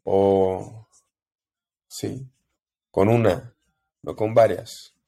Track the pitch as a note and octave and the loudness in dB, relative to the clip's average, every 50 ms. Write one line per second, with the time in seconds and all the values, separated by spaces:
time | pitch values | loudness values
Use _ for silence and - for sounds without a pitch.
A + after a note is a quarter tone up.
0 | - F#2+ G2 G2 G2 G2 G2 F#2+ F#2+ F#2+ F#2 F#2 G#2 - A2 A2 - _ _ _ | -4 0 2 2 4 4 4 2 2 0 -2 -6 -10 -14 -18 -20 -20 _ _ _
1 | _ _ _ _ _ _ _ _ _ _ _ _ _ _ _ _ _ _ - - | _ _ _ _ _ _ _ _ _ _ _ _ _ _ _ _ _ _ -12 -10
2 | - - - B2+ C3+ - _ _ _ _ _ _ _ _ _ _ _ _ - F2 | -10 -8 -8 -10 -14 -18 _ _ _ _ _ _ _ _ _ _ _ _ -2 0
3 | G2 G#2+ A#2 A#2+ A2+ G2 E2+ - - - _ _ _ _ _ _ _ _ _ _ | 2 4 4 4 2 2 0 -2 -4 -14 _ _ _ _ _ _ _ _ _ _
4 | - D2 - - G#2+ G#2+ A2+ A#2+ A2+ G2+ F2+ - A#2+ - - - - - _ _ | -14 -10 -6 -6 -4 0 4 4 4 4 2 -2 -10 -14 -18 -20 -20 -20 _ _
5 | _ | _